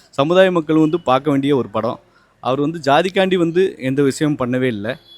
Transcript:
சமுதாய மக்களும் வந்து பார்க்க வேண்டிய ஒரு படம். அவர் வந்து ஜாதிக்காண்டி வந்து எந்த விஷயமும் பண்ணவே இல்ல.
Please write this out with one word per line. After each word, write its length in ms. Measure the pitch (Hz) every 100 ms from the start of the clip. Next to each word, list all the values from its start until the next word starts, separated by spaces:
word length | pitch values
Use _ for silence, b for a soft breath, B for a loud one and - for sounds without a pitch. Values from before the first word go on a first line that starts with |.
| b
சமுதாய 400 | - 147 180 190
மக்களும் 320 | 175 156 160
வந்து 180 | 156 170
பார்க்க 300 | 131 131 143
வேண்டிய 260 | 139 139 139
ஒரு 120 | 107
படம். 320 | 110 110 - _ b b b
அவர் 200 | 120 135
வந்து 180 | 147 170
ஜாதிக்காண்டி 580 | 139 147 180 196 190 190
வந்து 380 | 170 170 190 -
எந்த 240 | 131 135
விஷயமும் 500 | 139 127 156 135 123
பண்ணவே 100 | 127
இல்ல. 360 | 131 107 107 147 _